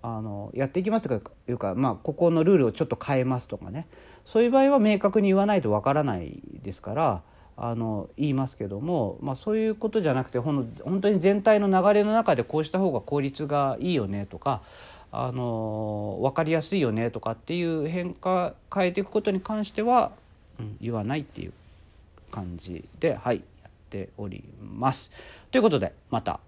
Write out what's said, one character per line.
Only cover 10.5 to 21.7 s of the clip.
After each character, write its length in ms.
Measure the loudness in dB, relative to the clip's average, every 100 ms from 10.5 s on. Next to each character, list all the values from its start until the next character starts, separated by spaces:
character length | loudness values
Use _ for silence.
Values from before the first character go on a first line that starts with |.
ん 40 | -2
の、 100 | -2 -8
本 200 | -4 0
当 60 | 2
に 120 | 4
全 200 | 4 4
体 180 | 4 4
の 80 | 6
流 260 | 4 6
れ 100 | 4
の 80 | 4
中 220 | 2 4
で 80 | 2
こ 160 | 0 -2
う 60 |
し 60 | -2
た 80 | 0
方 140 | 0
が 80 | 0
効 200 | -2 -2
率 260 | -2 -4 -2
が 300 | 0 0 0
い 140 | 0
い 20 |
よ 120 | 0 0
ね 200 | -4 -6
と 120 | -4
か、 240 | -2 -4 -6 -20 -20 -20 -10
あ 180 | -6 -4
の、 880 | -4 -4 -2 -4 -4 -4 -4 -4 0
わ 120 | 0
か 100 | 0
り 80 | 0
や 100 | 0
す 140 | 0 0
い 40 |
よ 100 | 2
ね 200 | 2 -2
と 100 | -2
か 120 | -6
っ 40 | -6
て 200 | -6 -4
い 60 |
う 240 | -2 -2 -4
変 280 | -4 -6
化、 400 | -4 -2 0 -2 -6 _
変 120 | 0 0
え 60 |
て 80 | 0
い 40 |
く 60 | -2
こ 120 | 0
と 80 | 0
に 100 | -2
関 240 | -2 -4
し 60 | -4
て 120 | -2
は、 300 | 4 4 4 -4 -20 -20 -20 -12
う 40 |
ん、 140 | -12 -8
言 120 | -4
わ 120 | -4
な 120 | -2 -4
い 40 |
っ 40 |
て 160 | -6 -12
い 80 | -12
う 40 | -14 -20